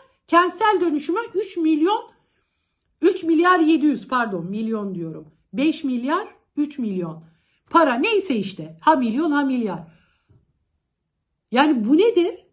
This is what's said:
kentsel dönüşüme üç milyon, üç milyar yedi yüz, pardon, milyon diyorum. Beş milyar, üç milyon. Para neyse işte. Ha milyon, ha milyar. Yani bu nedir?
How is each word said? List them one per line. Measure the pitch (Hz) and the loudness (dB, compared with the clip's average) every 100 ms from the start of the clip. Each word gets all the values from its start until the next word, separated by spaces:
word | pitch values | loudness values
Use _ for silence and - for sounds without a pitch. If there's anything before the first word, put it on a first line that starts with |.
| _ _ _ | _ _ _
kentsel | 330 359 - 427 381 | 2 2 0 0 2
dönüşüme | 349 285 - 381 466 | 0 -2 -4 -4 -4
üç | 370 440 349 | -6 -6 -2
milyon, | 311 302 339 453 - _ _ _ _ _ _ _ _ _ | 0 2 0 0 -6 _ _ _ _ _ _ _ _ _
üç | 330 370 | 0 0
milyar | 330 320 349 359 | 0 2 4 4
yedi | 311 320 294 | 4 4 2
yüz, | 254 - | 0 -2
pardon, | 254 226 185 170 | -2 -2 -4 -6
milyon | 208 226 220 202 175 | -6 -4 -4 -6 -8
diyorum. | 165 156 - _ _ | -10 -12 -18 _ _
Beş | 190 311 311 | -2 -2 -2
milyar, | 269 247 254 349 427 - _ - | -4 -4 -2 -4 -6 -16 _ -6
üç | 294 - | -6 -4
milyon. | 220 185 170 160 - _ _ _ _ | -6 -4 -6 -10 -18 _ _ _ _
Para | 330 294 | 4 4
neyse | 240 415 415 - 226 | 2 0 0 0 -4
işte. | 190 - 156 - | -4 -8 -14 -2
Ha | 311 311 | 2 2
milyon, | 233 233 330 | 0 -2 0
ha | 285 | 0
milyar. | 277 254 214 165 - _ _ _ _ _ _ _ _ _ _ _ _ _ _ _ _ | 0 -2 -4 -6 -12 _ _ _ _ _ _ _ _ _ _ _ _ _ _ _ _
Yani | 240 302 254 208 | 2 2 2 2
bu | 311 | 4
nedir? | 453 359 339 - _ | 4 2 -2 -4 _